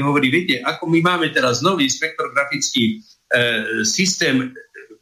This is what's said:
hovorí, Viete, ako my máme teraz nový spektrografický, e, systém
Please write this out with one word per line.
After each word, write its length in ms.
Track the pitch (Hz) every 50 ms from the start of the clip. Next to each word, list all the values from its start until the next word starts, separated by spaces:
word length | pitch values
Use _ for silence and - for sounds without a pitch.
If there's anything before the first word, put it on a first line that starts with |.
| 135
hovorí, 240 | 143 143 147 135 127
Viete, 320 | 135 175 180 180 135 120
ako 320 | 127 143 160 - 175 165
my 80 | 165 165
máme 260 | 165 180 180 170 160 147
teraz 320 | - 143 127 127 120 - 143
nový 240 | 185 196 165 139 131
spektrografický, 960 | - - 160 160 - - - 113 123 143 139 - 147 139 135 - - 131 113 110 110
e, 480 | 110 - - _ _ _ - 127 123 120 120 117 110 110 110 110 113 110 -
systém 640 | - - 190 - - - - - 131 131 127 - - - - - - - - - - -